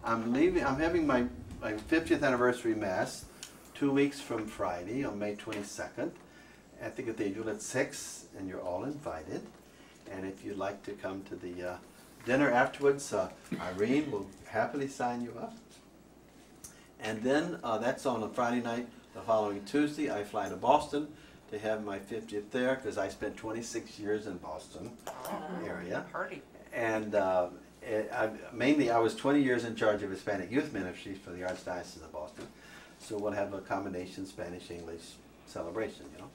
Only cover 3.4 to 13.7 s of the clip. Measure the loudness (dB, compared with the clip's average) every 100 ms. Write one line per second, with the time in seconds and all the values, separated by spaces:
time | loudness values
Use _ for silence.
3.4 | -16 -16 -16 0 4 6 4 2 -4 -4
4.4 | -4 -2 -2 -2 -4 -2 -2 -2 -4 -4
5.4 | -6 -6 -6 -8 -8 -4 -4 -6 -20 -20
6.4 | -20 -20 -20 -10 -8 -6 -6 -2 -2 -2
7.4 | -4 -4 -2 0 0 -2 -10 -12 -14 -10
8.4 | -8 -4 -4 -2 -4 -6 -6 -8 -6 -8
9.4 | -8 -18 -20 -20 -20 -20 -12 -8 -8 -8
10.4 | -8 -4 -4 -4 -10 -8 -6 -8 -8 -10
11.4 | -8 -6 -6 -6 -12 -20 -20 -10 2 4
12.4 | 6 6 4 6 4 4 0 0 0 -6
13.4 | -8 -6 -4